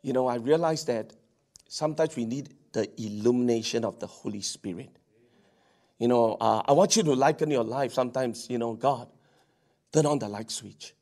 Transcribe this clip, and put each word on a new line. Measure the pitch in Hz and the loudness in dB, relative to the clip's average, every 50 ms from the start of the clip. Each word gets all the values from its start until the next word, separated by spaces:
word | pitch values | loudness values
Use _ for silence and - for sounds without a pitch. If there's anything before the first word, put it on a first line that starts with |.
You | - 127 | -6 -2
know, | 123 127 127 | -2 0 0
I | 127 120 | 0 -2
realize | 120 113 131 156 165 170 160 160 156 - | -2 0 2 2 2 2 0 -2 -2 -4
that | - 123 110 110 - - _ _ _ _ _ _ _ _ - _ _ | -4 -4 -4 -6 -8 -16 _ _ _ _ _ _ _ _ -20 _ _
sometimes | - - 156 156 151 156 160 160 - | -8 -4 -4 -4 0 0 -2 -2 -2
we | - 117 | -6 -6
need | 113 120 143 135 - - _ _ _ | -4 -4 -8 -8 -12 -18 _ _ _
the | - 113 104 - - - | -4 -4 -4 -4 -6 -8
illumination | 110 104 104 104 104 120 123 123 123 123 117 117 113 - - 117 113 | -8 -8 -6 0 2 2 4 4 2 2 2 0 0 -2 -4 -2 -2
of | 104 92 - | -4 -6 -8
the | - | -12
Holy | 90 - - - - 104 104 | -14 -14 -10 -10 -10 -8 -8
Spirit. | 95 - - - - 101 87 90 135 139 _ _ _ _ _ _ _ _ _ _ _ _ _ _ _ _ _ _ _ _ _ _ | -8 -10 -10 -10 -10 -10 -10 -10 -12 -18 _ _ _ _ _ _ _ _ _ _ _ _ _ _ _ _ _ _ _ _ _ _
You | 117 120 | 2 4
know, | 123 120 117 110 - - | 6 6 4 4 2 2
uh, | 113 110 110 110 - | 2 2 2 2 4
I | - | 4
want | 139 156 196 - - | 6 6 6 4 4
you | 226 | 2
to | 190 151 | 2 2
liken | 135 127 135 147 156 - 160 156 | 2 4 4 2 2 2 -2 0
your | 147 123 113 | 0 0 0
life | 110 120 139 143 120 | -2 -2 -4 -4 -2
sometimes, | - 135 127 123 120 131 131 123 110 - - - | 0 -2 -2 -2 -2 -4 -4 -4 -4 -8 -10 -6
you | 127 | -4
know, | 117 117 117 110 | -4 -4 -4 -6
"God, | 110 - 139 139 117 123 - _ _ _ _ _ _ _ _ _ _ _ _ _ _ _ _ | 0 0 0 0 0 -6 -16 _ _ _ _ _ _ _ _ _ _ _ _ _ _ _ _
turn | - 156 151 | 2 2 2
on | 143 151 139 | 4 0 0
the | 113 104 | -2 -6
light | 104 101 113 - | -8 -10 -10 -10
switch." | - - - 101 - _ - - _ _ | -12 -12 -12 -14 -20 _ -20 -20 _ _